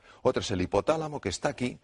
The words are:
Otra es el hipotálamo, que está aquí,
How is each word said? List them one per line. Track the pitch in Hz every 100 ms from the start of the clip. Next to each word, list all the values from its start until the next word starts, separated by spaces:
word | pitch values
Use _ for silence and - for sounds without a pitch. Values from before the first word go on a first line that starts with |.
| - - 131
Otra | 120
es | -
el | 92
hipotálamo, | 90 101 123 160 156 143
que | 98
está | - 147
aquí, | - 123 -